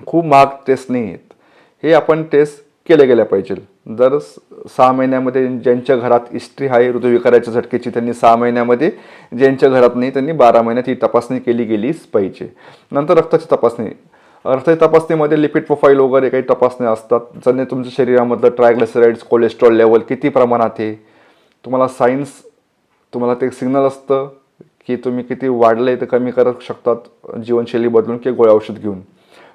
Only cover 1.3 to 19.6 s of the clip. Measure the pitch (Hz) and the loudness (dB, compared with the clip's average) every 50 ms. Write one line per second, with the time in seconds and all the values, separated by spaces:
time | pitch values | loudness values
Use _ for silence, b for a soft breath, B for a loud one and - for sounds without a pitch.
1.3 | _ b b b b b b b b b - 147 165 151 147 - 156 160 156 160 | _ b b b b b b b b b 0 2 2 2 2 2 -2 -2 -2 -2
2.3 | - 143 151 147 - - _ _ _ _ _ - 165 151 139 127 123 113 107 - | 0 0 0 0 -2 -12 _ _ _ _ _ 0 4 4 6 4 4 2 2 0
3.3 | - 98 95 - 101 - 107 _ _ _ _ - 110 110 123 131 139 147 147 - | 0 -4 -4 -4 -10 -12 -12 _ _ _ _ -16 -4 0 0 0 0 -2 -6 -8
4.3 | - - _ _ - - - - - - 131 127 131 131 131 131 131 131 131 127 | -18 -20 _ _ -20 -20 -20 -16 -2 2 2 2 2 0 -2 -2 -2 -2 -4 -2
5.3 | 127 131 131 127 127 123 117 127 123 127 123 - 135 120 117 123 120 120 120 - | -2 -2 -2 -2 -4 -4 0 0 0 0 0 0 0 0 2 0 0 0 0 -4
6.3 | - 120 - - _ - 139 135 127 120 123 123 123 123 - 123 120 120 - 131 | -10 -14 -14 -14 _ -10 -6 -2 0 2 2 2 0 -2 0 0 0 2 2 4
7.3 | 117 117 - 120 110 120 - - - 117 - 123 107 123 117 120 117 117 - 117 | 4 4 2 0 -4 -6 -6 -4 -6 -6 -6 -6 -6 -6 -6 -6 -6 0 2 2
8.3 | 113 117 120 120 120 120 120 120 120 120 143 180 - B B B B B B B | 2 4 2 -2 -2 -2 0 0 0 0 0 -4 -4 B B B B B B B
9.3 | - 120 135 135 135 131 - 135 131 131 123 120 120 123 123 131 135 139 131 151 | -4 0 2 2 2 2 2 2 4 4 4 2 2 0 -4 -4 -4 -4 -4 -4
10.3 | 165 147 127 117 117 117 113 117 117 127 123 - 127 - - 110 - 117 113 - | 0 2 4 4 4 4 2 0 -2 -4 -4 -4 -4 -2 -2 0 0 0 -2 -2
11.3 | 131 127 - 127 117 117 120 104 113 104 101 131 160 160 - _ - 110 98 - | -8 -6 -4 -4 -2 -2 -2 -4 -4 -4 -4 -4 -6 -8 -12 _ -4 -4 -4 -4
12.3 | - - 92 - - b b b b b b b - 139 151 156 180 160 160 - | -6 -12 -16 -16 -16 b b b b b b b -6 -6 -2 0 2 0 2 0
13.3 | - 160 160 - 147 127 - 120 - - 113 95 - - _ _ b b b b | -2 -2 0 -2 -2 0 0 -2 -2 -4 -8 -10 -10 -14 _ _ b b b b
14.3 | b b b - 127 135 131 170 165 160 165 156 160 160 160 - 165 156 151 147 | b b b -4 -4 -2 0 0 2 2 2 2 2 2 0 0 -2 -2 0 0
15.3 | 156 151 151 147 147 160 156 - 151 143 - 143 139 139 135 131 127 135 135 123 | 0 0 0 0 -2 -4 -2 -2 -4 2 4 4 4 4 2 2 2 0 0 0
16.3 | 120 131 127 127 127 123 123 123 123 - 127 117 110 110 - - 120 120 120 - | -2 -2 -2 -2 -2 0 0 -2 -2 -2 -2 -2 -2 -4 -2 -2 -2 -2 -2 -6
17.3 | - - - 127 123 127 131 127 139 131 127 123 - - 131 120 123 123 120 120 | -16 -6 -2 -2 0 0 -2 -4 -6 -8 -8 -8 -4 -4 -2 2 2 2 2 0
18.3 | 120 107 120 123 120 - 123 117 120 117 117 110 - 123 117 117 117 110 - - | -2 0 0 0 2 4 2 2 4 2 0 -2 0 2 2 2 2 0 -4 -2
19.3 | 117 117 117 113 117 - | 0 0 0 0 0 2